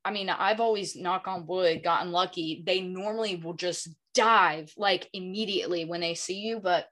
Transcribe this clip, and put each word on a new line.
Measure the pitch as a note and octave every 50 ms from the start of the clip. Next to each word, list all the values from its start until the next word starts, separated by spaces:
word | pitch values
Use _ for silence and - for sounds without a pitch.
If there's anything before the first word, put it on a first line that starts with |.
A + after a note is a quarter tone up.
| -
I | F#3+
mean, | G#3 G3+ F#3+ F#3
I've | D#3+ - F#3 G3+ A3 A3+
always, | A#3 A3+ G#3+ G3+ F#3 - -
knock | - F#3 F3 F#3 F#3 -
on | F#3+ F#3 F3 D#3+
wood, | D#3+ F#3 F#3 F3+ E3 D#3+ D#3 E3
gotten | E3+ E3 - - F3
lucky. | F3 F3+ F#3 F#3 - F3 D#3+ D#3+ D#3+ E3+ D#3+
They | F#3+ F#3 F#3+
normally | F#3 F3+ F#3 F#3 G3+ G#3+ A3 A3+ A3 G3+ F3+
will | E3+ E3 E3+ E3+
just | - F3+ F3 E3+ - - E3+ D3+ _ _ _ -
dive, | B3 G#3+ A3+ A3+ G3+ F3+ D#3+ D#3 D#3+ D3+ D3+ -
like, | - G3+ G3 F3+ F3+ - - -
immediately | F#3+ F#3 F#3 F#3+ G#3+ A3 G3+ G3 D#3+ - E3 F3 E3+ D#3+
when | E3 F3 F3
they | E3+ E3+ E3
see | - - - F#3+ G3+
you. | G#3 A3+ A3+ A3
But | F#3+ F3+ F3 D#3 - -